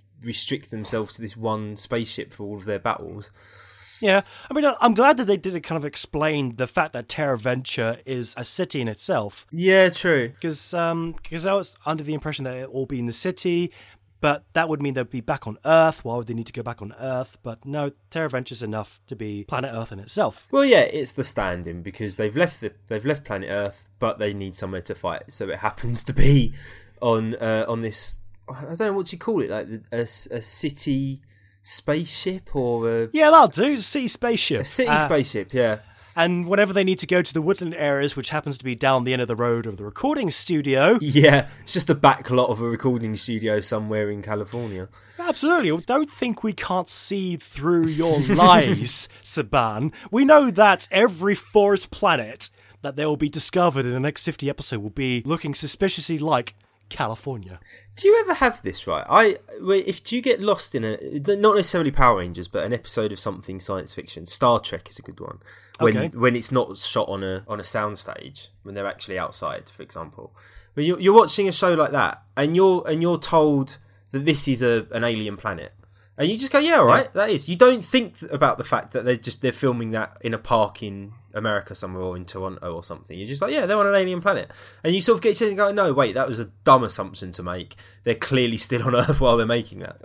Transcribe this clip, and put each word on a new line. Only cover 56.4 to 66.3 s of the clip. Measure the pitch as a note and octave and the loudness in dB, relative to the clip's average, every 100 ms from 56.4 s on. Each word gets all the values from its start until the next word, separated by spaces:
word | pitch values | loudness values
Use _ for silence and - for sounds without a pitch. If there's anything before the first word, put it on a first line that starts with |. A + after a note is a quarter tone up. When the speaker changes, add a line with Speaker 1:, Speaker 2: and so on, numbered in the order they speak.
| A#2+ _ _ _ _ | -2 _ _ _ _
Speaker 2:
California. | - B2 A2 C#3+ A#2+ F#2 F#2 - - - - | -6 -4 -4 -10 -10 -14 -20 -20 -20 -16 2
Speaker 1:
Do | G4 | 6
you | A4+ | 6
ever | A4+ E4 | 4 2
have | B3+ - | 0 0
this, | F#2+ - - | -8 -8 -4
right? | D#2 - | -4 4
I, | E3+ D#3 - - A2 | 4 6 2 -10 -8
wait, | F#3 G3 - | 0 0 0
if, | F3+ | -8
do | - A#3+ | -6 -4
you | |
get | B3 A3 | 0 0
lost | G#3 F#3 - C3 | 2 0 -2 -4
in | |
a, | A2 G#2+ - D3 C#3+ G3+ | -4 -6 -8 -6 -2 4
not | G#3+ G3+ | 4 4
necessarily | F3+ F3 D3+ | 2 0 0
Power | - B2 G2+ | 4 6 4
Rangers, | F2 E2+ - | -2 -8 -8
but | F#2 | -6
an | F#2 | -4
episode | A#2 - - G#2+ | -6 -6 -4 -4
of | G2 | -4
something | G#2+ F#2 - F#2+ | -8 -8 -12 -12
science | - F#2+ - - | -8 -8 -8 -14
fiction? | - - E2+ | -14 -16 -10
Star | - B2 A2+ | 0 2 2
Trek | - F2 - | -2 -12 -12
is | - | -18
a | |
good | - - | -18 -16
one. | - - - - _ - | -16 -16 -20 -20 _ 0
When, | A#2 G#2+ | 2 2
Speaker 2:
Okay. | D#3+ A#2 | -2 2
Speaker 1:
when | B2 | 2